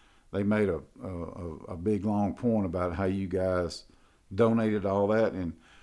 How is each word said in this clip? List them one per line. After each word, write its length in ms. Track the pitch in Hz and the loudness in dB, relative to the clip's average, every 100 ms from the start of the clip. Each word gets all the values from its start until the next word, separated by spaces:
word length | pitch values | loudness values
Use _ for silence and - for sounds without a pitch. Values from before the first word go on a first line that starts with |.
| _ _ - | _ _ -8
they 120 | 98 | -2
made 260 | 101 107 98 | 2 2 2
a, 120 | 80 - - | 0 -6 -14
a, 40 | 98 | -10
a, 460 | 87 82 - 85 78 - | -8 -8 -10 -10 -10 -10
a 80 | 82 | -4
big, 280 | 101 104 107 | -2 0 0
long 300 | 104 101 - | 0 0 0
point 320 | 120 110 92 | 0 0 0
about 260 | 90 90 | 0 -2
how 120 | 87 95 | 0 0
you 220 | 98 95 | 0 -2
guys 580 | 92 92 90 85 - - - _ _ - | 0 2 0 -2 -6 -18 -20 _ _ -8
donated 520 | 95 117 113 110 104 98 | 2 4 4 2 0 0
all 220 | 98 101 | 2 4
that. 260 | 110 107 | 4 2
And 200 | 92 85 - - - | 0 -6 -8 -18 -20